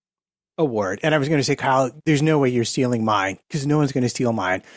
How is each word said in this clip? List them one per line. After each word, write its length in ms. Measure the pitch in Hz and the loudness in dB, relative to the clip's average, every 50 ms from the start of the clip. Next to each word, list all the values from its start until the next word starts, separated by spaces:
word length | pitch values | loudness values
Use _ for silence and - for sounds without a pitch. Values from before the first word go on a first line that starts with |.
| _ _ _ _ _ _ _ _ _ _ - | _ _ _ _ _ _ _ _ _ _ -4
award, 420 | - 160 139 117 107 98 90 98 104 - | -2 -2 0 0 -2 -2 -2 -4 -2 0
and 100 | 156 151 | 0 0
I 20 | |
was 100 | 151 135 | 2 2
gonna 160 | 147 160 143 123 | 2 0 0 2
say, 120 | 143 139 | 0 -2
Kyle, 360 | - - 135 131 135 135 123 131 151 - | -2 0 0 2 2 0 0 -4 -4 0
there's 160 | 160 151 135 | 0 2 2
no 160 | 151 156 156 147 | 4 2 4 4
way 100 | 139 127 | 2 2
you're 140 | 123 120 113 | 2 0 -2
stealing 380 | - - 147 127 123 123 113 110 | -2 -2 -2 0 0 0 -2 0
mine, 360 | 110 107 101 95 98 95 - _ - | 0 0 0 0 -2 -4 -8 _ -8
'cause 160 | - 151 135 | -8 -4 -2
no 120 | 147 147 | 0 2
one's 140 | 151 147 135 | 2 2 0
gonna 160 | - 135 123 117 | 0 -2 -2 -2
steal 220 | - - 131 117 | -2 -2 -2 -2
mine, 300 | 113 107 95 90 92 95 - - - | -2 -2 -4 -4 -4 -6 -8 -14 -20